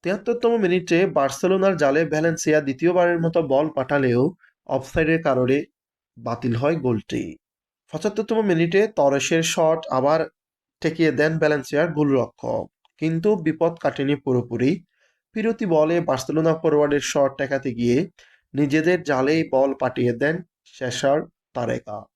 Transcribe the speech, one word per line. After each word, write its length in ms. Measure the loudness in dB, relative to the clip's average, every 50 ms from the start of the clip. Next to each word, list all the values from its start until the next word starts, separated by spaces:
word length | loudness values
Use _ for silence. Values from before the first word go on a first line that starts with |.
| -4
তিয়াত্তরতম 500 | -4 -6 -4 -4 -4 -4 0 2 2 2 2
মিনিটে 420 | 2 2 2 0 0 2 2 2 2 2
বার্সেলোনার 680 | 2 2 0 0 -2 -2 0 2 2 4 2 2 2 2
জালে 240 | 2 2 2 2 0
ভ্যালেন্সিয়া 540 | 0 0 0 0 0 0 0 0 2 2 2
দ্বিতীয়বারের 580 | 2 0 -4 0 0 2 4 4 2 2 2 0
মতো 180 | 0 0 0 0 0 2
বল 180 | 2 2 2 0
পাঠালেও 520 | -2 -4 -2 0 0 0 2 2 2 2 2 0 -2 _ _ _ _ _ _ -6
অফসাইডের 520 | -6 -6 -6 -4 -4 -2 0 0 0 0
কারণে 360 | 0 0 0 0 2 2 0 0 -2 _ _ _ _ _ _ _ _ _ _ -12
বাতিল 360 | -8 -8 -8 -4 -4 -4 -2
হয় 220 | 0 0 0 -2 0
গোলটি। 460 | 0 -2 -2 -2 -4 _ -8 -6 -6 -8 -12 _ _ _ _ _ _ _ _ _ _ _ -12
পঁচাত্তরতম 440 | -6 -6 -6 -4 -4 -4 -2 -2 0
মিনিটে 400 | 2 2 2 2 2 2 2 2 0 0 0
তরেসের 480 | 2 2 2 2 2 0 0 0 0 0
শট 380 | 0 0 2 2 2 2 0 -2 -2
আবার 280 | -2 0 2 2 2 0 0 -4 _ _ _ _ _ _ _ _ _ _
ঠেকিয়ে 300 | -4 -4 0 2 0 0
দেন 220 | 2 2 2 2 2 2
ভ্যালেন্সিয়ার 520 | 2 2 0 0 -2 -4 -2 0 0 0 0
গোলরক্ষক, 720 | 0 0 2 2 0 0 -2 _ _ -8 -6 -6 -6 -6 -8 _ _ _ _ _ _
কিন্তু 280 | -4 -2 -2 0 0 0 0
বিপদ 380 | 0 0 -4 -2 0 -2 -2 -2 -2
কাটেনি 360 | -4 -4 -2 -2 -2 -2 -2
পুরোপুরি। 560 | -2 _ -2 0 0 -2 -2 -4 0 0 0 0 -2 -6 _ _ _ _ _ _ _ _ _ _
বিরতি 300 | -4 -4 -4 -4 -2 -2
বলে 300 | 0 2 2 2 2 2 0
বার্সেলোনা 520 | 0 0 -2 -4 -4 -4 -2 0 2 2 0
ফরোয়ার্ডের 500 | 2 0 0 2 2 2 2 0 -2 -2 -2
শট 200 | 0 0 0 0 0 -4
ঠেকাতে 320 | -6 -4 -4 -4 -4 -4 -4
গিয়ে 240 | -2 0 2 2 2 0 -4 _ _ -20 _ _ _ _ _ -2
নিজেদের 440 | -2 0 2 2 0 2 2 0 0 0
জালেই 380 | -2 0 0 2 2 0 0 0 0
বল 180 | 2 2 2 2 0
পাঠিয়ে 400 | -2 -4 -4 -2 0 -2 -2 0
দেন 220 | 0 -2 -2 -2 -4 -8 _ _ _ _ _ _
সেসার 460 | -10 -8 -8 -6 -2 0 0 0 0 -2 -6 _ _ _ _ _
তারেকা। 440 | -8 -6 -4 -6 -6 _ -12 -14 -14 -14 _ _